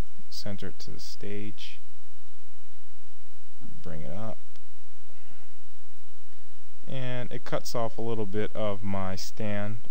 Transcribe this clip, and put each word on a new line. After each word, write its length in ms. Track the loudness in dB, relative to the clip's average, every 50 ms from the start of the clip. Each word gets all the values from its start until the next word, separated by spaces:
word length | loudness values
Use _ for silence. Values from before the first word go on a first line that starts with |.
| 0 0 0 0 0 0
center 400 | 0 0 0 0 0 0 0 0
it 100 | 0 0
to 100 | 0 0
the 80 | 0 0
stage, 800 | 0 0 0 0 0 0 0 0 0 0 0 0 0 0 0 0 0 0 0 0 0 0 0 0 0 0 0 0 0 0 0 0 0 0 0 0 0 0 0 0 0 0 0 0 0 0 0 0 0 0 0 0 0 0 0 0 0
bring 180 | 0 0 0
it 120 | 0 0 0
up, 240 | 0 0 0 0 0 0 0 0 0 0 0 0 0 0 0 0 0 0 0 0 0 0 0 0 0 0 0 0 0 0 0 0 0 0 0 0 0 0 0 0 0 0 0 0 0 0 0 0 0 0 0 0 0 0 0
and 420 | 0 0 0 0 0 0 0 0
it 140 | 0 0 0
cuts 320 | 0 0 0 0 0 0
off 200 | 0 0 0 0
a 60 | 0 0
little 240 | 0 0 0 0
bit 240 | 0 0 0 0 0 0
of 280 | 0 0 0 0 0 0
my 320 | 0 0 0 0 0 -2
stand. 600 | -2 -2 -2 -2 -2 -2 -2 -2 -2 -2 -2 0 0 0 0